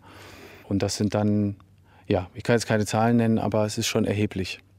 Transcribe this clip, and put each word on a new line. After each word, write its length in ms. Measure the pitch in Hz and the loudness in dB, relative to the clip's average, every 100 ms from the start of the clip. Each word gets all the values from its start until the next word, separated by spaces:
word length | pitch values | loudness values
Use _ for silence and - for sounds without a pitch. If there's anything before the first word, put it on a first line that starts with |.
| - - - - - - - | -12 -20 -20 -20 -20 -18 -4
Und 140 | 101 | -2
das 140 | 101 - | 0 0
sind 180 | 107 | 0
dann, 400 | 107 104 104 101 101 - - - - - | 0 2 0 -2 -6 -14 -20 -20 -12 -2
ja, 200 | 98 92 | -2 -2
ich 80 | 113 | -6
kann 140 | 120 117 | 0 0
jetzt 100 | - | 2
keine 180 | 110 | 0
Zahlen 340 | 104 110 117 120 | 0 2 2 4
nennen, 200 | 113 110 | 2 2
aber 260 | 104 110 | 0 0
es 140 | 107 113 | 0 -2
ist 80 | 110 | -2
schon 180 | 113 | 0
erheblich. 540 | 107 104 107 95 92 - _ | 0 0 -2 -2 -8 -10 _